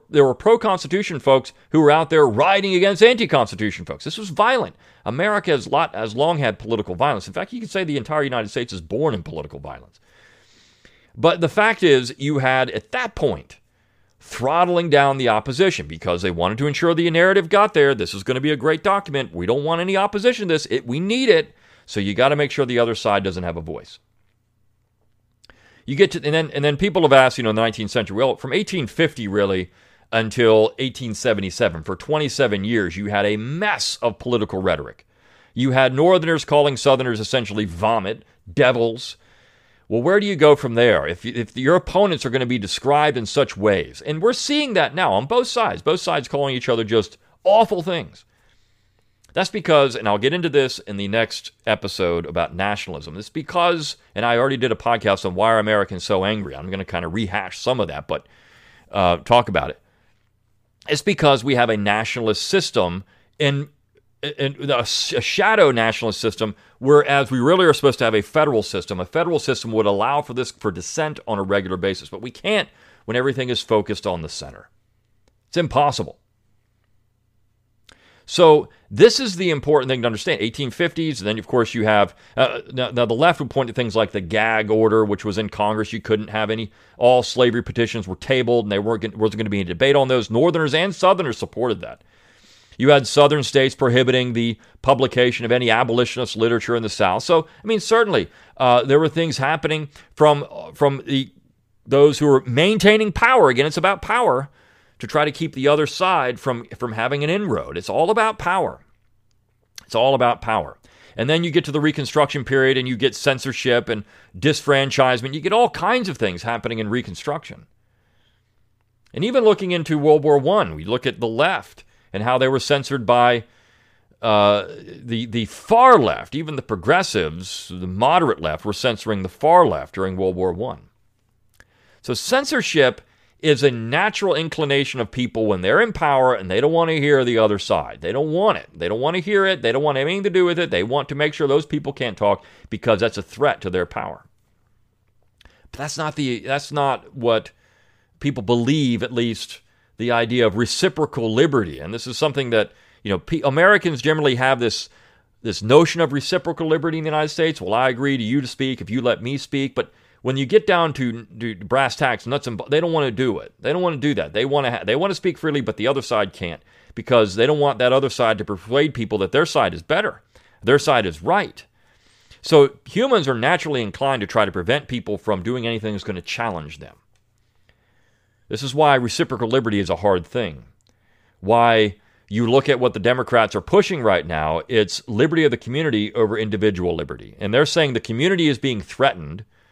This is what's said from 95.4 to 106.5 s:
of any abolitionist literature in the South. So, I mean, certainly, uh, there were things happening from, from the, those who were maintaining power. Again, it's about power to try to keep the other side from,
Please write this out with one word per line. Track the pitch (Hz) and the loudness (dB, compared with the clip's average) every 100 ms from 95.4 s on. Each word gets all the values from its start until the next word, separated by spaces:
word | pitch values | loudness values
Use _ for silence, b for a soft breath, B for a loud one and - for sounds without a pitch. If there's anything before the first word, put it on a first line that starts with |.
of | 117 | 0
any | 123 117 | 0 2
abolitionist | 113 113 117 120 127 117 107 | 2 2 0 0 -2 -8 -2
literature | 113 117 - 120 | 0 0 0 -2
in | |
the | 107 | -4
South. | - 98 101 | 0 0 0
So, | - 170 156 b | 2 0 0 b
I | 214 | -4
mean, | 220 | -4
certainly, | - 226 220 131 82 b b - | 2 2 4 0 -2 b b 0
uh, | 127 123 | 4 4
there | 131 147 | 4 4
were | 156 | 2
things | 160 165 139 | 0 -4 -2
happening | 139 156 151 156 147 b b | -2 -2 -4 -4 -8 b b
from, | - 151 143 - - 80 | 4 4 4 -2 -12 -16
from | 135 143 139 | 0 0 0
the, | - 135 135 _ _ _ _ _ | -4 -4 -4 _ _ _ _ _
those | - 139 147 135 | 0 6 6 6
who | 147 | 4
were | 131 127 | 4 2
maintaining | 120 185 214 196 214 208 | 2 2 4 4 4 0
power. | - 233 254 143 | 2 4 6 6
Again, | 123 151 | 4 0
it's | 170 | 0
about | 185 196 | 0 0
power | - 233 214 127 143 b b b b b | -2 0 0 0 -4 b b b b b
to | 117 | -4
try | 151 | 0
to | 151 | 0
keep | - 165 | -2 -8
the | 135 139 | 0 2
other | 151 147 | 2 0
side | - 185 170 127 123 | -2 0 0 -2 -4
from, | 135 | -6